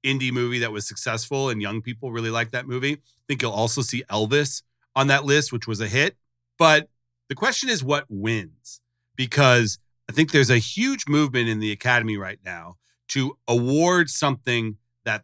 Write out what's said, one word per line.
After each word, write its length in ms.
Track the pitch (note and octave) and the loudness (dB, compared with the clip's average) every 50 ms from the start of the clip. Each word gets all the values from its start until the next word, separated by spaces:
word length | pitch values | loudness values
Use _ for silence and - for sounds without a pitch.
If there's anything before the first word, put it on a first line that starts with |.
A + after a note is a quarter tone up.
| - | 0
indie 260 | C3+ C3+ C3+ C3 B2+ | 0 -2 0 -2 -2
movie 280 | B2 B2 A#2+ A#2+ B2 A#2+ | 0 0 -2 0 0 -2
that 120 | A#2 A2+ | -2 -2
was 160 | G#2+ G#2 G2+ | -4 -6 -8
successful 600 | - G#2+ - - A#2 A2+ A2 - - C#3+ C3+ C3+ C3+ | -8 -10 -8 -6 -4 -4 -4 -4 -4 -4 -2 -2 -2
and 120 | A#2+ G#2+ | -2 -2
young 200 | G2+ G2+ G#2+ A2+ | -4 -6 -6 -8
people 320 | A2 B2 A#2+ A2+ C3+ B2+ A#2 | -8 -10 -12 -10 -10 -8 -6
really 160 | A#2 A2+ A2+ | -4 -4 -2
like 220 | A2+ A#2 A#2 A#2 | -2 -2 -4 -2
that 140 | B2+ B2 C3 | -4 -8 -6
movie. 280 | C3+ B2 B2+ C3 C#3 D3 | -6 -6 -4 -4 -4 -4
I 60 | D3 _ _ _ _ _ | -6 _ _ _ _ _
think 140 | - C#3+ C3 | -6 -4 -2
you'll 100 | C3 A#2+ | -2 -2
also 300 | G2+ G#2 A2+ A2+ - - | 0 0 0 0 0 -2
see 240 | B2 - - - - - | -4 -2 -4 -6 -6 -4
Elvis 540 | G2+ G#2+ A2 G#2+ C3 D3 D3 C3+ - - _ _ _ _ _ _ _ | -2 -2 0 2 2 2 2 0 -6 -10 _ _ _ _ _ _ _
on 120 | C3+ C3+ | 0 4
that 180 | C#3 C#3 C#3+ D3 | 4 4 2 4
list, 260 | C#3 C#3 D3+ D3 - | 4 2 2 2 0
which 160 | - A2+ - | -6 -6 -6
was 140 | A#2 A2 G2+ | -6 -6 -4
a 60 | A2 | -4
hit. 280 | G2 F#2+ C3 D3 G3 - _ _ _ _ _ _ _ _ | -2 0 0 0 0 -2 _ _ _ _ _ _ _ _
But 320 | _ E3 D#3+ D3+ D#3 D#3 _ _ _ _ _ _ _ _ | _ 6 6 6 6 2 _ _ _ _ _ _ _ _
the 80 | _ C#3 | _ -6
question 320 | - G#3+ C4 A#3+ - - | -2 -2 -2 -2 -2 -2
is 160 | C4 A3+ E3 C3 | -2 -2 -2 0
what 220 | C3 D3 C#3+ C#3+ | -2 -2 -2 -2
wins, 720 | _ A2 G2 G2+ A2 A#2 G#2+ F#2 D#2+ _ _ _ - - - _ _ _ _ _ _ _ | _ -10 -4 -2 -2 -2 -2 -4 -8 _ _ _ -20 -20 -20 _ _ _ _ _ _ _
because 600 | - C3 A#2+ - C#3+ C#3+ B2+ B2 B2 A#2 G#2 - - _ _ _ _ _ | -6 -6 -2 2 4 6 8 8 6 4 2 -2 -8 _ _ _ _ _
I 60 | - G#2+ | -4 0
think 180 | D3+ D#3+ D3 | 0 2 4
there's 180 | - D3 C3 G#2+ | 6 4 6 6
a 100 | B2+ A#2 | 4 2
huge 480 | A2 - - - A#3 C4+ C#4 A#3 - C#3+ | 2 0 -4 -2 -2 -2 -2 -4 -4 0
movement 400 | D3 D3+ D3+ C#3 B2+ B2 A#2+ A2+ | 0 0 0 0 0 -2 0 0
in 100 | A2 G#2+ | -2 -2
the 140 | G#2+ G#2+ G#2 | -2 -4 -4
Academy 420 | G2+ - B2 B2 A#2+ A2+ A2+ G#2+ | -2 0 2 2 2 2 0 -4
right 240 | G2+ F#2+ F#2 G2+ _ _ | -6 -6 -10 -12 _ _
now 320 | F#2 F2+ E2+ E2 E2+ F#2 _ _ _ _ _ _ - | -14 -14 -14 -14 -18 -20 _ _ _ _ _ _ -6
to 280 | - C#3 C3 C#3 - _ _ - | -4 -2 -2 -4 -6 _ _ 0
award 600 | A#2+ A#2+ A#2+ B2+ C#3 D3+ E3 F3 F3+ F3+ E3+ D3 | 0 2 2 2 2 2 4 4 4 2 2 0
something 680 | - - - C#3+ C3+ - _ B2+ A#2+ A#2 A2+ A2 G#2+ _ _ _ _ _ _ | -2 -2 0 0 -2 -2 _ -2 -2 0 -2 -4 -6 _ _ _ _ _ _
that 200 | A2+ G#2+ G#2+ | -4 -4 -4